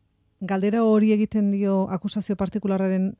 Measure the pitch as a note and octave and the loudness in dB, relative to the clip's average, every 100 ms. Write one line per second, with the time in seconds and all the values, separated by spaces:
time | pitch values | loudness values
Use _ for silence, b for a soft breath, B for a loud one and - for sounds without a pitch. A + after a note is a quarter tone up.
0 | _ _ _ _ F#3+ F#3+ G3+ A3+ A3+ G#3+ | _ _ _ _ -4 -2 0 2 4 4
1 | G#3+ G#3+ G#3+ G#3+ G3+ G3+ G3 G3 F#3+ F#3 | 4 2 0 0 0 0 0 0 0 -4
2 | G3+ G#3+ - G3 F#3+ G#3+ G3 F#3+ F#3+ F#3 | -4 -6 -4 -4 -4 -4 -2 0 0 0
3 | F#3+ - | -2 -6